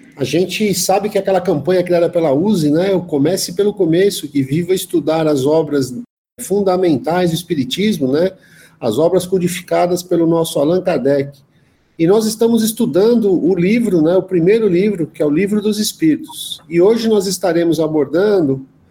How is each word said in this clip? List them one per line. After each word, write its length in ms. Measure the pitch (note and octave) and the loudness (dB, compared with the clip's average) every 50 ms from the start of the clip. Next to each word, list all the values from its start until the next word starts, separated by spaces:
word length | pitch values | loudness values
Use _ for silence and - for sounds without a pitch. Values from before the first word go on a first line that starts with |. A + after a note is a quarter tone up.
| - - - | -20 -20 -8
A 80 | - C#3 | -8 -6
gente 500 | A#2+ - E3 F#3 F#3 F#3 - G#3+ G#3 F#3 | -2 0 -2 -2 -2 -2 -2 -2 -2 -2
sabe 360 | F3 - - F#3+ G3+ G3 G#3 | -2 -2 0 0 0 0 -2
que 80 | G#3 G3+ | -4 -2
aquela 240 | F#3+ - F#3+ F#3 | -2 0 -2 0
campanha 420 | F3+ F#3 F3+ D3 C3+ - F#3 F#3 F3 | 0 0 -2 -2 0 0 0 0 0
criada 260 | F3 F3 E3+ E3+ E3 | 0 0 0 0 0
pela 220 | E3+ F3 E3 D#3 | 0 0 0 2
use, 400 | C3 C#3+ E3+ G#3+ A3 F3+ D#3 D3 | 2 2 2 0 0 2 2 2
né, 200 | C#3+ D#3+ F3+ G3 | 2 2 0 0
o 100 | G3 F3 | 0 -2
Comece 520 | - - D#3 C#3+ C#3 D#3 F#3 F#3 - - F3+ | -2 -2 -2 0 0 0 0 -2 -4 -8 -4
pelo 180 | F3 G3+ G#3 | -2 -2 -2
Começo, 560 | G#3 G3+ F#3+ D#3+ D#3+ E3+ F#3+ G3+ G3+ - - C#3+ | 0 0 0 0 2 2 2 2 0 -2 -10 -6
que 140 | C#3 C#3+ | -2 -2
viva 320 | C3+ C3 C#3 D#3+ F3 F3 F#3 | -2 0 -2 -2 0 0 -2
estudar 540 | F#3+ - - - E3+ C#3+ D3 D#3 D#3+ D#3+ D#3 | -2 -2 -2 -2 -2 0 0 -2 0 0 0
as 180 | D3+ C#3 B2+ | 0 0 2
obras 480 | C#3+ D3+ D#3+ D#3+ D3 C#3+ C#3+ C3 A#2+ A#2+ A#2 - - _ _ _ _ _ - | 2 2 2 0 0 0 -2 -2 -2 -6 -10 -12 -14 _ _ _ _ _ -16
fundamentais 920 | - - F#3 G#3 G3+ F#3+ F3+ F#3 F#3 F3 D#3 C3 - D3+ E3 F3+ F3+ E3+ | -8 -4 -2 0 0 0 0 2 2 2 2 0 0 -2 -2 0 0 0
do 60 | E3 | -2
Espiritismo, 760 | D#3 - - F3 D3+ B2+ A#2+ - E3 G3 G#3+ G#3 E3 C#3+ B2+ | -4 -4 -4 -4 -4 -4 -4 -4 -2 -2 -2 0 0 -2 0
né, 200 | C3+ D3+ F3 F#3+ F#3 - _ _ - - - - _ _ | 0 0 0 0 -2 -6 _ _ -20 -20 -20 -20 _ _
as 180 | - B2 G#2+ B2 | -4 -2 0 2
obras 300 | D#3 F3 F3+ F#3 F3 - | 2 2 2 0 -2 0
codificadas 720 | - F#3+ F3 F3 - - - - E3 E3+ F3 F3 F3+ F3 | -2 0 0 -2 -4 -6 -6 -4 0 0 0 0 -2 -4
pelo 240 | F3+ - F3+ E3+ E3+ | -4 -2 0 0 2
nosso 320 | E3 E3 E3 E3 D#3+ - E3 | 2 2 0 -2 -2 -2 -2
Allan 240 | C#3+ D3 E3+ F#3 | 0 0 0 0
Kardec. 580 | F3+ F#3 F3 C#3+ A#2+ C3+ C#3+ C#3+ C#3 C#3 - _ _ _ _ _ _ _ _ _ _ _ _ _ | 0 -2 -2 -2 0 0 0 0 -2 -4 -8 _ _ _ _ _ _ _ _ _ _ _ _ _
E 80 | E3 E3 | 2 2
nós 180 | G3 A3+ A3 | 4 2 2
estamos 380 | G#3+ G#3+ - A#3 A3+ A#3 A3+ A3 | 0 -2 0 0 2 2 2 2
estudando 680 | A3 A3 - A#3 D#3+ C#3+ E3+ G3 A3+ A#3+ A#3 G3+ G3+ | 0 0 -2 -2 0 2 2 4 4 4 4 2 2
o 220 | F#3 D#3+ - D#3 F#3+ | 0 2 2 0 0
livro, 480 | F3 F3 F3+ A3 A#3+ A#3 G#3 F#3 E3+ | 2 2 2 2 2 0 0 2 2
né, 140 | D3+ D#3+ F3+ | 2 4 2
o 80 | F#3+ F#3 | 2 0
primeiro 440 | - F#3 F3 D#3+ F3+ G#3+ A#3 A3 G#3 | 0 -2 0 2 4 2 4 2 2
livro, 380 | F3 F3 G3 G#3+ G3+ F3+ D#3+ | 2 2 2 0 0 -2 -6
que 160 | C#3 - - | -8 -4 -4
é 40 | D#3 | -2
o 40 | D3+ | 0
Livro 320 | C#3+ D#3 G3 F#3+ G#3 G#3+ | 0 0 0 0 0 0
dos 160 | G3 G#3+ G#3 G3+ | 0 -2 -2 -2
Espíritos. 840 | G#3+ - - - E3 D#3+ D3 - - - - - - - - - - - | -4 -6 -4 0 0 0 0 0 -2 -12 -14 -14 -12 -14 -14 -14 -14 -4
E 140 | D#3+ E3+ | 0 2
hoje 260 | F3 G3+ A#3 A#3 A#3 A3+ | 4 4 4 2 2 0
nós 200 | A3 G#3+ F#3 G3+ | 0 0 0 -2
estaremos 520 | F3+ - - F#3+ E3 E3 E3+ E3+ D#3+ C#3+ | -6 -4 -2 -2 0 0 0 0 0 0
abordando 840 | D#3+ D#3 D#3 D#3 C#3+ B2+ C3+ E3 G3 G#3+ G#3 F#3+ E3 C#3 C3+ C3+ - - _ _ _ _ | 0 -2 0 -2 -2 0 0 0 2 2 2 2 2 0 -2 -4 -6 -16 _ _ _ _